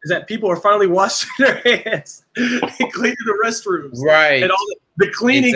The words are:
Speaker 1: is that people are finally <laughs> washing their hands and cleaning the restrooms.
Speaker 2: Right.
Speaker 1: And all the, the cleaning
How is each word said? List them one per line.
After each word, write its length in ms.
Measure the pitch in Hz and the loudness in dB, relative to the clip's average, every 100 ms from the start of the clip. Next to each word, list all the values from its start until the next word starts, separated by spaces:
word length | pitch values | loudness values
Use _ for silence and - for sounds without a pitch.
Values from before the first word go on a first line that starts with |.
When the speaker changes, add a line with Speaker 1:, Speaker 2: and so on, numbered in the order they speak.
Speaker 1:
is 40 | 151 | -6
that 160 | 175 - | -4 -4
people 200 | 214 208 | -4 -2
are 60 | 170 | 0
finally 300 | 208 208 196 | 2 4 4
<laughs> 120 | 175 | 2
washing 280 | 196 - - - | 0 -2 -6 0
their 180 | 269 - | 2 2
hands 680 | 240 226 226 180 - - _ - | 0 0 -2 -6 -6 -20 _ -6
and 560 | 240 247 - - 247 | -4 -2 -4 -4 -6
cleaning 240 | - 233 247 233 | -2 -4 -2 -4
the 120 | 202 | -2
restrooms. 560 | 226 226 202 175 143 123 | -2 -4 -4 -6 -6 -4
Speaker 2:
Right. 400 | 147 156 151 135 | 2 4 4 4
Speaker 1:
And 80 | 185 | 2
all 160 | 190 202 - _ - | 0 -4 -10 _ -2
the, 80 | 196 | 0
the 60 | |
cleaning 380 | - 240 269 254 | 0 0 2 4